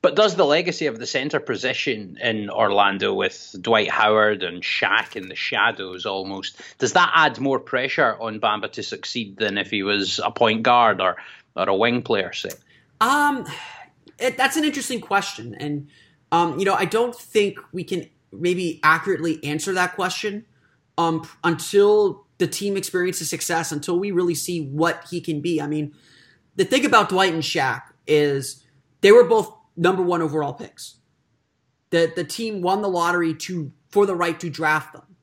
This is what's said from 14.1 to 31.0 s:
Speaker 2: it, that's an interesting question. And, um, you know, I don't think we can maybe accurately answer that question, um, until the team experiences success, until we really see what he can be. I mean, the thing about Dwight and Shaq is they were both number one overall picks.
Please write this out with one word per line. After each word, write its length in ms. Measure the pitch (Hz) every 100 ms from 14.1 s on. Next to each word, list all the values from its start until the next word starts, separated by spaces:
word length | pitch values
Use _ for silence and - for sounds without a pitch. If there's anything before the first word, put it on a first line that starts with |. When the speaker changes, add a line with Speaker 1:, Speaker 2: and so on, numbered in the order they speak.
| _
Speaker 2:
it, 200 | 247 -
that's 180 | 262 302
an 80 |
interesting 380 | 302 294 - 240
question. 540 | - 196 190 - 117 -
And, 340 | 147 147 143 _ _ _ _
um, 260 | 170 170 143
you 80 | 196
know, 100 | 190
I 100 | 190
don't 300 | 220 240 233
think 440 | - 214 202 - -
we 120 | 180
can 240 | 175 180 - _ _
maybe 480 | - 175 180 175 -
accurately 600 | 156 165 196 170 165 156
answer 300 | 139 151 196
that 220 | 185 180 180
question, 500 | 185 - 214 202 - _ _ _ _ -
um, 300 | 165 160 - -
until 840 | 175 160 - 202 202 214 202 - _ _
the 100 | 175
team 300 | - 202 196
experiences 540 | 185 185 180 - 160
success, 400 | 165 - 165 160
until 260 | 147 - 175
we 120 | 202
really 240 | 180 175 156
see 260 | - 175
what 460 | 143 143 165 - -
he 120 | 175
can 200 | - 151
be. 180 | 165 160
I 60 | 147
mean, 300 | 151 147 - _ _ _ _ _ -
the 100 | 190
thing 200 | 262 247
about 240 | 226 202
Dwight 240 | 185 190
and 80 | 165
Shaq 400 | 147 165 131 113 - _ -
is 580 | 151 147 139 131 - _ _ _ _
they 100 | 190
were 120 | 226
both 280 | 240 220 - - _ -
number 260 | 175 190
one 220 | 175 170
overall 300 | 160 151 143
picks. 420 | 123 - - - _